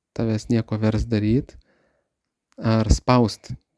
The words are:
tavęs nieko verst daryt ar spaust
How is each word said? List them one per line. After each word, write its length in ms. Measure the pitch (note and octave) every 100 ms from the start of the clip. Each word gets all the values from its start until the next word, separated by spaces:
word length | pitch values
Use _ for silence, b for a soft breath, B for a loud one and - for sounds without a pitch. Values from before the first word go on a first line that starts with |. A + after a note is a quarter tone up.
| _ -
tavęs 320 | A2+ A2 -
nieko 260 | A#2 - G#2+
verst 260 | G#2+ A2 A#2
daryt 460 | A2 G#2 B2 - - _ _ _ _ _ _ _ _ _ -
ar 320 | A2+ A2 G#2+
spaust 640 | - - B2 A2 - - - _